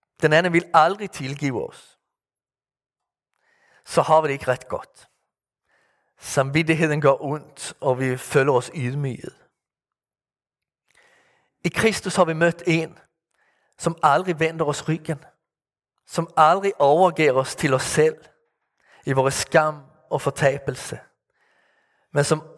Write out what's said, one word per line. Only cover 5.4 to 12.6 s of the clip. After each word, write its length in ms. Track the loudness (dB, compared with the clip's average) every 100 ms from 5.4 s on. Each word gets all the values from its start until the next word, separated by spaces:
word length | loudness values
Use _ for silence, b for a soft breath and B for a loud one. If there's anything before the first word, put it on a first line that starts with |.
| _ _ _ _ _ _ _ _
Samvittigheden 840 | -6 -2 0 0 0 0 0 2
gør 220 | 2 2
ondt, 520 | -2 -8 -10 -16 -16 -6
og 180 | -4 -2
vi 180 | -2 -4
føler 360 | 0 0 2
os 180 | 2 0
ydmyget. 600 | -6 -6 -4 -6 -8 -14 -18 _ _ _ _ _ _ _ _ _ _ _ _ _ _ _ _ _ _ _ _ _ _
I 40 | -8
Kristus 480 | 0 -2 -2 -4 0
har 80 |
vi 80 | 2
mødt 300 | 4 0 0